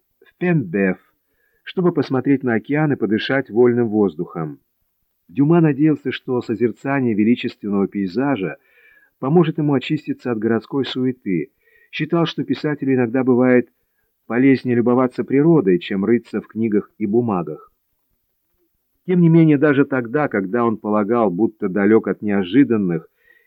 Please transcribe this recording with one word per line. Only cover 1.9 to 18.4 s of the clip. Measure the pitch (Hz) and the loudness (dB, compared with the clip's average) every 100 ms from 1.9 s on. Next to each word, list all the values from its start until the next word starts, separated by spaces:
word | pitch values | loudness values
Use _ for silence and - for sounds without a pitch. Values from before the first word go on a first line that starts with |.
посмотреть | 160 127 131 143 131 | -2 -2 -2 0 -2
на | 123 | 0
океан | 110 - 147 156 | -4 -2 -2 -2
и | 123 | -2
подышать | 107 107 - 135 135 | -2 -2 -2 -4 -2
вольным | 107 123 120 117 | 2 2 2 0
воздухом. | 107 98 80 85 87 78 69 _ _ _ _ _ _ _ | 0 0 -2 -10 -8 -10 -10 _ _ _ _ _ _ _
Дюма | 98 147 170 | -2 2 4
надеялся, | 156 135 156 143 127 | 4 2 0 0 -4
что | - - 123 | -8 -4 -6
созерцание | 117 107 117 - 139 139 123 | -4 -2 -2 -2 -4 -2 0
величественного | 104 107 120 120 - 104 101 95 | 0 2 0 -2 -8 -4 -2 -2
пейзажа | 101 95 101 143 113 87 - _ _ _ _ _ _ | -2 -4 -4 -4 -4 -6 -10 _ _ _ _ _ _
поможет | 131 175 156 160 | 2 2 2 0
ему | 147 | -2
очиститься | 135 - 151 - - 127 | -2 -2 -6 -6 -10 -6
от | 110 | -4
городской | 113 113 - 139 | -2 -2 -2 -6
суеты, | 123 131 127 123 101 85 - _ _ _ _ | -4 -4 -4 -6 -4 -4 -6 _ _ _ _
считал, | - 151 170 165 | -10 -4 -2 -2
что | - | -4
писателю | 135 131 151 143 135 | -6 -4 -4 -4 -2
иногда | 127 117 131 | 0 0 0
бывает | 127 120 127 123 - _ _ _ _ _ - | 2 2 4 2 0 _ _ _ _ _ -6
полезнее | 117 135 127 127 120 | 0 2 2 0 0
любоваться | 117 123 127 - | 2 2 0 -4
природой, | 113 135 160 156 92 87 | -2 2 4 4 2 0
чем | - 98 | -2 -4
рыться | 104 120 - 107 | 0 -2 -2 -10
в | - | -8
книгах | 107 113 101 - - | -6 -2 -2 -4 -8
и | 104 | -2
бумагах. | 117 117 92 80 76 - _ _ _ _ _ _ _ | -2 0 -4 -6 -12 -18 _ _ _ _ _ _ _